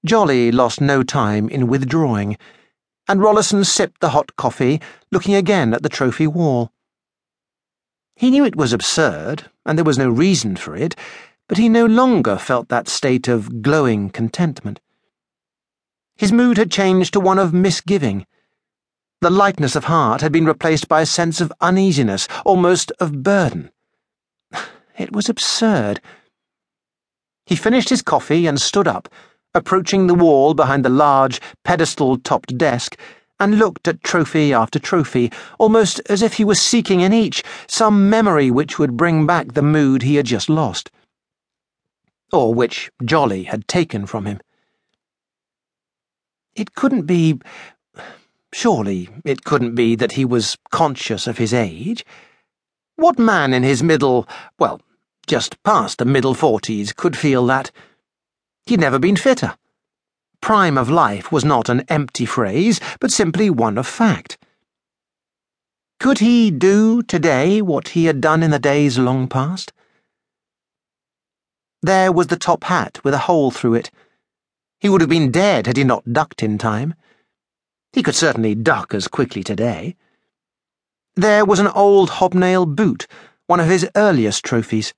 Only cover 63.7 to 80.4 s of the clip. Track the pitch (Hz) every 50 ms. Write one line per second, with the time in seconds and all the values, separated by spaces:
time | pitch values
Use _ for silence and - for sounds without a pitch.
63.7 | 104 113 127 - - - 233 220 139 - - - - _ _ _ _ _ _ _
64.7 | _ _ _ _ _ _ _ _ _ _ _ _ _ _ _ _ _ _ _ _
65.7 | _ _ _ _ _ _ - 262 277 - 208 233 240 240 226 214 160 131 175 190
66.7 | 196 208 220 220 226 240 233 - - 170 147 165 143 127 139 175 202 214 208 180
67.7 | 151 135 - - - 170 165 165 147 135 156 156 156 160 165 160 147 139 120 143
68.7 | 139 147 147 143 123 123 127 123 131 131 131 127 - 131 135 151 185 185 - -
69.7 | _ _ _ _ _ _ _ _ _ _ _ _ _ _ _ _ _ _ _ _
70.7 | _ _ _ _ _ _ _ _ _ _ _ _ _ _ _ _ _ _ _ _
71.7 | _ _ - 160 190 190 185 185 180 175 175 - 180 170 - - 170 - - -
72.7 | 180 165 120 - _ - _ 139 139 139 - - 180 160 143 127 - - - 120
73.7 | 113 117 117 - _ _ _ _ _ _ _ _ _ _ _ _ _ _ _ _
74.7 | _ _ - 202 196 185 165 139 165 170 156 131 117 175 190 208 185 123 104 143
75.7 | 123 131 139 127 120 - _ 120 120 156 156 - - - 113 107 107 104 - 113
76.7 | 107 107 131 160 165 _ _ _ _ _ _ _ _ _ _ _ _ _ _ _
77.7 | _ _ _ _ - 269 - 151 135 - 170 156 127 120 113 110 107 110 113 160
78.7 | 143 104 90 _ - 101 92 - - - 139 - - 107 92 - 104 92 113 120
79.7 | 101 80 92 170 175 _ _ _ _ _ _ _ _ _